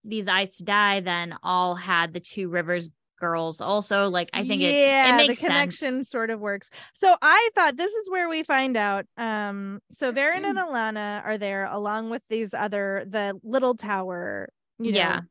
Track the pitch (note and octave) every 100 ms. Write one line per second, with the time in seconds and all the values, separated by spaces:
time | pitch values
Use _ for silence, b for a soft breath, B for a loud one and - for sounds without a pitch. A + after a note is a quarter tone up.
0 | G#3+ A3 G3 F#3 F#3+ - F3+ G3+ G3+ G3
1 | F#3 F3 F3 - F3 F3+ F3+ F3 F3+ F3
2 | E3+ E3+ - - F3+ F3 E3 F3 E3 _
3 | _ _ F3 E3 E3 D#3+ E3 G#3 G3+ G3+
4 | G3+ F3+ F3 F3+ B3+ - C#4 C#4+ C#4 C4+
5 | C4 B3 D4 A3+ E4+ C4+ C#4+ - C#4+ B3+
6 | C4+ A#3 A3+ A3 G#3 G3+ - B B -
7 | F#4+ F4 D#4 F#4 A#4 G#4+ D#4+ B3+ F#4 A4
8 | G4+ F#4 E4+ D#4+ D#4 C4+ C4 A#3 G#3 G3
9 | - - A#3 G#3+ G#3 G3+ G3 G3 _ -
10 | C4+ A#3+ D4 F4+ G4 F#4+ F4 B3+ A3 G#3+
11 | G#3 G#3 - G#3+ G3+ G3 G3 G#3 G#3 G#3+
12 | A3+ A#3 _ A3+ G#3+ - G#3 G3+ G3 G3
13 | F#3+ G#3 G3+ G3 A3 C4 B3+ A#3 G#3 G3
14 | F#3 F3 F3 G2+ - _ _ - A3+ G3+
15 | E3+ E3 F3